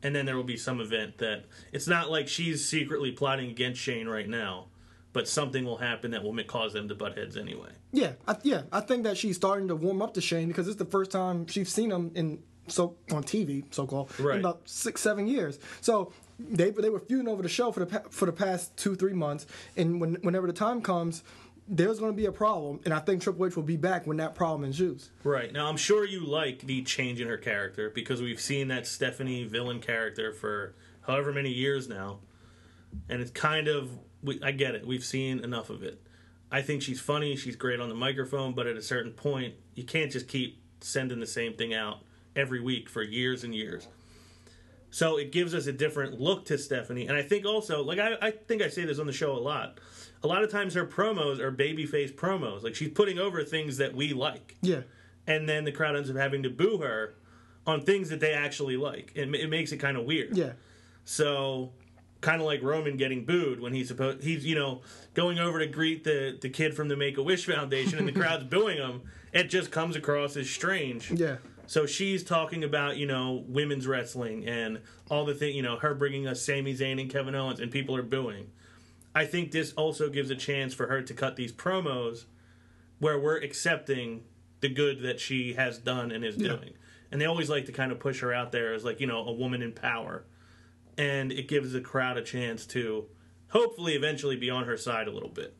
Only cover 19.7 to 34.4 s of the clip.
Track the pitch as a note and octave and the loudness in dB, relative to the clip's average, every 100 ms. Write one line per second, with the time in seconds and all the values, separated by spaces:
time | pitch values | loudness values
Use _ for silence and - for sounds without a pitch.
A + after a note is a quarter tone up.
19.7 | - E3 F3 E3 F3 F3+ F3+ F#3 F3 G#3+ | 0 2 4 2 2 2 2 2 2 0
20.7 | A#3+ G#3+ F3+ E3+ E3 - - - - - | 0 0 2 2 -4 -10 -20 -20 -20 -6
21.7 | F3 F3+ A3 A3 G#3+ G#3+ F#3+ G#3+ G3 D3 | 2 4 4 0 2 0 2 2 2 -2
22.7 | C#3+ - D#3 D#3+ F#3+ F#3+ E3+ F#3 F3 D#3 | -4 0 0 2 2 2 2 0 0 0
23.7 | E3 E3+ F#3 D#3+ D#3 D#3+ D#3+ E3+ D3+ C#3 | 2 2 2 0 -2 -2 0 0 0 -2
24.7 | C#3 F3+ C3 - - C#3+ C#3 A#2 C#3+ D3+ | 0 0 0 -12 -4 0 0 0 -2 0
25.7 | D#3 - G#3+ G3+ F#3+ D#3 D3+ D3 B2+ C3 | 0 6 6 6 -2 0 2 0 -2 -2
26.7 | C3 C3 - B2+ A#2+ A#2 A2 - G#2 G2 | -2 0 0 0 0 -2 -2 0 0 -2
27.7 | - G#2+ G#2+ A2 B2 B2 A2 - C#3 C3+ | -2 -4 -4 -2 -2 -2 -4 -2 0 0
28.7 | B2+ A#2 - C3 - C3 B2+ A#2 A2+ B2 | -2 -4 0 0 0 -2 -2 -2 -2 -2
29.7 | B2+ - A#2 A2 G#2+ A2 G#2+ G#2+ G#2 G2 | -4 0 0 0 -2 -4 -2 -4 -4 -6
30.7 | - - - - C3 C#3+ C#3 C#3 B2 C3 | -12 -20 -14 0 0 2 0 0 2 2
31.7 | C#3 B2 G#2 G2 G2+ - - - - - | 2 -2 -8 -8 -10 -16 -20 -20 -20 -20
32.7 | - - - - B2 B2 - D#3 D#3 D3+ | -20 -14 -12 -4 -4 -4 2 4 4 2
33.7 | D3 B2+ B2 - - C#3 C3+ | 0 -2 -10 -16 -8 -4 -2